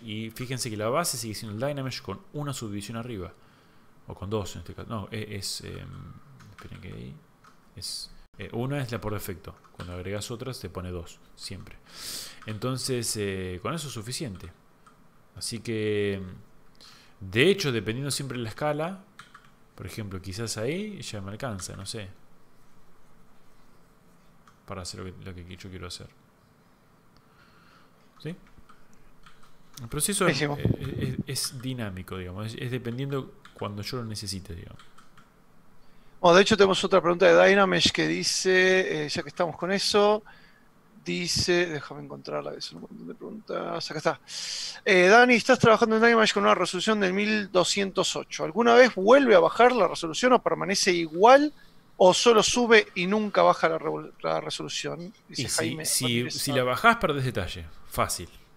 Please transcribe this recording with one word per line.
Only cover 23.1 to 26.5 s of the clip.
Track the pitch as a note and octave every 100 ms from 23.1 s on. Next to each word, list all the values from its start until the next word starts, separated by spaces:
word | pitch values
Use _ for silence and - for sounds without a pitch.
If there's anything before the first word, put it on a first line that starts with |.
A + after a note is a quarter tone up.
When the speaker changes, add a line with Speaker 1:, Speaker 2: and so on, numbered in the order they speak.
| - - - - - - - - _ _ _ _ - _ _
Speaker 1:
Para | - F#2+
hacer | F2 G2
lo |
que, | F#2+ F#2
lo | G2
que | F2+ E2+ F#2
yo | F#2+
quiero | F2+ F2
hacer. | - F#2 _ _ _ _